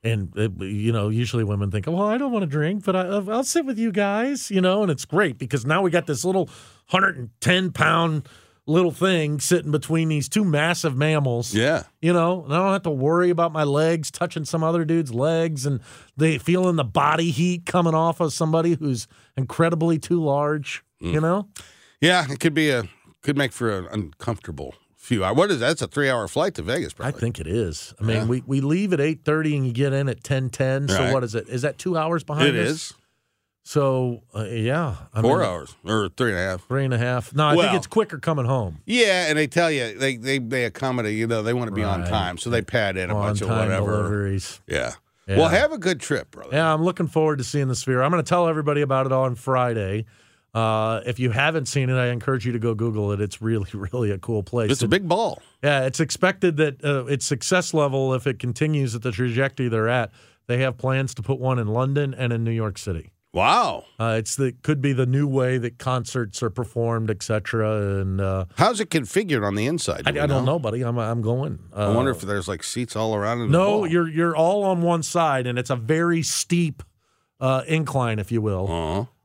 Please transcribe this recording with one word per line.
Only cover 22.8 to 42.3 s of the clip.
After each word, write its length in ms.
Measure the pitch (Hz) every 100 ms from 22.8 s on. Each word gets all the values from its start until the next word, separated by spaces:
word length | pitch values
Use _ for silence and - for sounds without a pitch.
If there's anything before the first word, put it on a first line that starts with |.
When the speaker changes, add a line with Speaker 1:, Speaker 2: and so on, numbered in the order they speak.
| 98 - _ _
Speaker 2:
could 140 | - 143
make 160 | 135
for 180 | - 117 98
an 100 | 87
uncomfortable 840 | 107 82 - - 104 - 73 67 - _ _
few 300 | - 117 92
hours. 100 | 120
What 160 | 202
is 80 | 156
that? 80 | 120
That's 140 | 165
a 60 | 110
three-hour 420 | - 135 123 98
flight 240 | 143 185 -
to 60 |
Vegas, 320 | 85 139 113
Speaker 1:
I 20 | -
Speaker 2:
probably. 240 | 131 -
Speaker 1:
think 200 | 117 -
it 60 | 78
is. 460 | 104 95 76 - -
I 40 | 110
mean, 100 | 110
Speaker 2:
Yeah. 100 | 113
Speaker 1:
we, 180 | 127 127
we 140 | 139
leave 320 | 139 170 202
at 80 | 170
eight 240 | 147 156 -
thirty 320 | 156 156 147
and 80 | 131
you 60 |
get 180 | 117 139
in 160 | 135 139
at 160 | 117
ten 260 | - 135 131
ten. 380 | - 131 135 143
So 160 | 185
Speaker 2:
Right. 80 | 85
Speaker 1:
what 120 | 135 123
is 100 | 110
it? 140 | -
Is 140 | 120
that 140 | 143 135
two 200 | 185 165
hours 260 | 156 170
behind 240 | - 151 143
Speaker 2:
It 80 | 160
Speaker 1:
us? 140 | 165
Speaker 2:
is. 240 | 160 - - _ _ _ _ _ _ -
Speaker 1:
So, 580 | 151 139 131 127 117 _ 104
uh, 80 |
yeah. 520 | 107 117 110 147 160 92 -
I 80 | 110
Speaker 2:
Four 180 | 113 160
Speaker 1:
mean, 80 | 131
Speaker 2:
hours 280 | 87 71 - 85
or 240 | 110 101
three 220 | - 123
and 60 | 92
a 20 |
half. 240 | 95 92 -
Speaker 1:
Three 160 | 131
and 100 | 135
a 40 | 120
half. 360 | 123 123 -
No, 140 | 139 151
I 40 |
think 120 | 160
Speaker 2:
Well, 120 | 156 -
Speaker 1:
it's 100 | -
quicker 300 | 220 254 143
coming 260 | - 151 120
home. 360 | 131 98 78 -
Speaker 2:
yeah, 420 | 240 220 185 165
and 80 | 151
they 100 | 151
tell 240 | 170 170
you, 260 | 147 117 104
they, 200 | 135 123
they, 200 | 123 135
they 260 | 117 131 117
accommodate, 500 | - 135 123 107 107
you 120 | 113
know, 140 | 117
they 120 | 107
wanna 180 | 123 117
be 120 | 101
on 180 | 104 95
Speaker 1:
Right. 80 | 87
Speaker 2:
time, 280 | 107 92